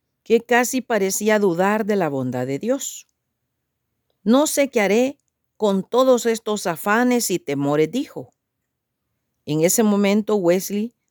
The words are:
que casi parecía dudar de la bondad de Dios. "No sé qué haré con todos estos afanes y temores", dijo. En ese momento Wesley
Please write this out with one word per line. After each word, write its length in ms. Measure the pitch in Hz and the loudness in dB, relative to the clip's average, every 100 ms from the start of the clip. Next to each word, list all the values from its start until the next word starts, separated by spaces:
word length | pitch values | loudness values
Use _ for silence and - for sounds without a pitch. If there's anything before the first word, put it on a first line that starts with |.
| _ _ | _ _
que 180 | - 226 | 0 0
casi 400 | - 240 247 262 | 2 0 0 -2
parecía 560 | - 220 190 - 208 214 | -2 -2 0 -2 0 2
dudar 480 | 202 165 190 214 208 | 2 2 0 0 -2
de 120 | 202 | -2
la 120 | 156 | -2
bondad 380 | 135 127 123 127 | -2 -4 -4 -4
de 100 | 139 | -4
Dios. 480 | 220 269 - - - _ _ _ _ _ _ _ _ _ _ _ | -4 -4 -6 -14 -20 _ _ _ _ _ _ _ _ _ _ _
"No 240 | 202 254 302 | 0 2 2
sé 220 | - 277 | 0 0
qué 120 | 226 | 0
haré 380 | 196 220 262 - _ _ _ - | 2 2 0 -4 _ _ _ -4
con 260 | 208 196 | -2 0
todos 420 | - 240 262 247 233 | 0 2 4 2 0
estos 400 | 226 214 208 185 | -4 -4 -6 -4
afanes 640 | 160 208 226 247 240 226 | -4 0 2 2 0 0
y 80 | 175 | -4
temores", 540 | - 143 143 147 156 | -4 -4 0 0 0
dijo. 400 | 240 - 151 120 _ _ _ _ _ _ _ _ _ _ _ - | -2 -8 -12 -18 _ _ _ _ _ _ _ _ _ _ _ -6
En 160 | 151 | 0
ese 220 | 170 240 | 0 2
momento 520 | 214 202 202 214 208 214 | 2 2 2 0 0 0
Wesley 600 | 170 185 185 202 226 _ _ | 2 0 -2 -6 -8 _ _